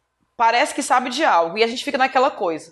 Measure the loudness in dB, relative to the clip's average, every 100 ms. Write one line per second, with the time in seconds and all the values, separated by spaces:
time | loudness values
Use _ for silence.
0 | _ _ _ 0 2 2 0 -2 0 0
1 | 0 -2 2 2 2 0 -2 -2 -4 0
2 | 0 2 0 0 -4 -4 -10